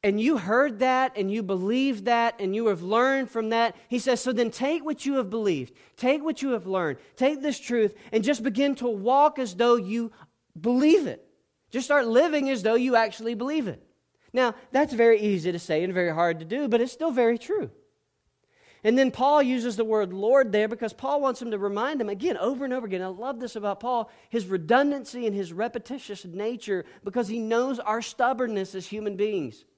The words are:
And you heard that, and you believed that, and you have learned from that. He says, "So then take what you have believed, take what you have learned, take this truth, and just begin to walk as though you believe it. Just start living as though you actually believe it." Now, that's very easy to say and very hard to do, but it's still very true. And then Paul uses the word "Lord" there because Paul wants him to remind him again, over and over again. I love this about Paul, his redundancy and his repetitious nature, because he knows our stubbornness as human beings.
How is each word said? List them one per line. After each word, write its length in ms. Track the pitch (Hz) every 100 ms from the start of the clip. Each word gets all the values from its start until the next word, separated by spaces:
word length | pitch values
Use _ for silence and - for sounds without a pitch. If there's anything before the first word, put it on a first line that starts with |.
| 208
And 140 | 208
you 180 | 240 277
heard 420 | 180 233 285 208
that, 340 | 254 254 254 -
and 160 | 196
you 100 | 214
believed 640 | 190 190 190 247 269 214
that, 320 | 196 233 233 233
and 160 | 190
you 120 | 208 226
have 180 | 180
learned 480 | 180 220 262 269 262
from 200 | 226 220
that. 220 | 226 233 - _
He 120 | 247
says, 200 | 262 240
"So 140 | 254
then 180 | 233 226
take 320 | - 262 330
what 220 | 294 - 269
you 80 |
have 160 | 269 196
believed, 420 | 220 208 151 123 - _ -
take 260 | 254 294
what 200 | 311 -
you 80 | 269
have 180 | 233 180
learned, 300 | 190 165 131 - -
take 260 | 262 302
this 160 | 294 -
truth, 380 | - 240 208 - -
and 100 | 226
just 220 | 214 285
begin 320 | 233 208 285 269
to 120 | 240
walk 500 | 208 202 269 294 294
as 160 | 240 180
though 220 | 240 240
you 340 | 185 233 226 - - _ _ 165
believe 480 | 190 247 302 370 254
it. 180 | 120 _ _ _ _ _
Just 160 | 247 254
start 200 | 285 233
living 440 | 233 330 302 269
as 140 | 254
though 120 | 202 233
you 220 | 254 233
actually 360 | 220 - 226
believe 360 | 226 254 311 220
it." 120 | 117 _ _ _ _ _
Now, 220 | 254 247 220 -
that's 180 | 269 302
very 300 | 233 233 220
easy 320 | 208 196 165
to 40 | 170
say 280 | - 156 185
and 80 |
very 200 | 185 175
hard 260 | 160 170 165
to 60 | 160
do, 220 | 254 277
but 140 | 226
it's 100 | 247
still 200 | - 320
very 260 | 247 240 233
true. 340 | - 403 131 - _ _ _ _ _ _ _ _ _ _
And 140 | 214 247
then 120 | 262
Paul 320 | - 269 294
uses 360 | 262 254 240 202
the 80 | 220
word 260 | 214 190
"Lord" 400 | 190 214 269 247
there 160 | 208 214
because 240 | 226 226
Paul 300 | - 269 294
wants 200 | 269 240
him 100 | 240
to 60 | 208
remind 440 | 202 202 254 302
him 80 | 214
again, 260 | 196 320 208
over 300 | 208 262 269
and 80 |
over 140 | 254 226
again. 140 | 185
I 60 | 185
love 320 | 185 247 233
this 160 | 240 220
about 240 | 202 202
Paul, 320 | 240 247 220 - _
his 180 | 233 185
redundancy 800 | 190 156 247 285 285 220 247 226
and 60 |
his 200 | 196 180
repetitious 720 | 170 233 233 - 262 - 196 180
nature, 580 | 175 214 240 - 185 - - -
because 240 | 233 202
he 100 | 233
knows 400 | 220 233 254 240
our 220 | 208 220
stubbornness 760 | 220 - 247 247 240 208 190 190
as 120 | 170
human 280 | 208 214 190
beings. 480 | 208 196 131 110 _